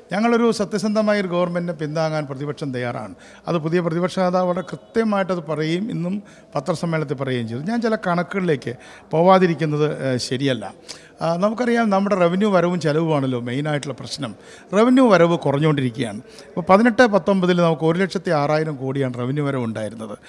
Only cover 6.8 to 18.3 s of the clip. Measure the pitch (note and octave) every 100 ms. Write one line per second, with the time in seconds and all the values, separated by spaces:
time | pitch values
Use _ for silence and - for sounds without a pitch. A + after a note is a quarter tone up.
6.8 | E3+ D#3+ D3 C3+ C#3 B2 A2 A#2+ E3 A#3
7.8 | A3+ G#3+ F#3+ F3 E3+ G3+ F3+ C#3+ A#2+ A2+
8.8 | - - - D#3 F3+ F#3+ F3+ D3 D#3+ D3
9.8 | D3+ D#3+ C3+ B2 - B2+ C#3 A#2 F#2+ -
10.8 | - - - - D#3+ E3+ G#3 A3+ A#3+ A#3
11.8 | A3+ G3 G3+ G3 E3+ F#3 G#3+ F#3 F3 F3+
12.8 | D#3 D3+ E3 D3 C3 B2 A#2+ C3 D3+ D3
13.8 | D3 A#2+ B2 - A#2+ F#2+ - - - G3
14.8 | A#3+ B3+ B3 F3+ E3+ E3+ C#3 C#3 D#3 C#3
15.8 | B2+ A#2 A2+ G#2 - - - F3+ F3 G3
16.8 | A#3+ A3 B3 G3+ D#3+ G3 F3+ F3 E3 D#3
17.8 | D#3+ E3+ F#3+ G3 F3+